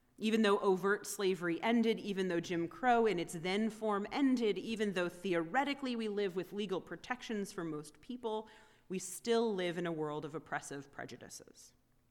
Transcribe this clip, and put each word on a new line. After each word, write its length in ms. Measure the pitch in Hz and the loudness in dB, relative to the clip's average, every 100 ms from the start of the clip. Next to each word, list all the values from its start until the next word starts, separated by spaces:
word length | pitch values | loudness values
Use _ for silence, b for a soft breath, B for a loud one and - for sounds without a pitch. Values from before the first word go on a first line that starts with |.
| b - | b -4
Even 240 | 214 220 | 2 4
though 160 | 208 202 | 6 6
overt 480 | 202 185 190 202 - | 4 4 4 0 -2
slavery 540 | - 196 180 170 165 | -2 0 2 0 0
ended, 380 | 220 240 226 208 | 2 4 4 2
even 280 | 202 190 185 | -2 -2 0
though 120 | 170 | 0
Jim 260 | 165 170 165 | 0 -2 -2
Crow 400 | - 254 233 220 | 0 4 6 4
in 140 | 175 | 2
its 140 | 160 | -2
then 360 | 175 175 202 220 | -4 -2 0 0
form 360 | 220 220 202 202 | 0 0 0 0
ended, 480 | - 269 247 220 190 | 2 4 4 2 0
even 340 | 220 220 214 | -2 0 0
though 160 | 185 175 | 0 -2
theoretically 880 | 175 196 170 165 254 285 277 262 | -2 0 0 2 0 0 -2 -4
we 140 | 233 220 | -2 -2
live 260 | 202 202 | 0 -2
with 180 | 180 170 | -2 -4
legal 280 | 202 208 180 | -4 -2 -2
protections 720 | - 170 - 247 - 214 196 | -4 -8 -6 -6 -4 -4 -4
for 100 | - | -6
most 380 | 170 151 151 - | -6 -6 -10 -16
people, 480 | - 247 226 214 220 B B B B | -14 -8 -4 -4 -6 B B B B
we 100 | 185 | -8
still 560 | - - 226 233 226 | -8 -6 2 2 2
live 240 | 190 175 170 | 0 -2 -2
in 80 | 170 | -2
a 60 | |
world 320 | 160 151 151 | -2 -4 -4
of 100 | 147 | -6
oppressive 580 | 156 - 147 - 143 139 | -8 -6 -6 -6 -12 -12
prejudices. 800 | - - 117 95 - - - - _ _ _ _ | -12 -12 -14 -16 -18 -18 -20 -20 _ _ _ _